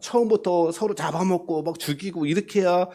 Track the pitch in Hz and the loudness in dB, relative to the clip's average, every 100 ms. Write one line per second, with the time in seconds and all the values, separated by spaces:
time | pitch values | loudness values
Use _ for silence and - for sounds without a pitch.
0 | - 240 233 214 185 175 165 170 214 - | -2 0 4 2 4 2 2 0 -4 -2
1 | 160 160 185 175 175 160 156 165 - 147 | -4 0 0 0 0 -4 -4 -4 -6 -6
2 | 190 170 147 175 196 202 185 175 180 | -6 -4 0 0 0 0 2 2 0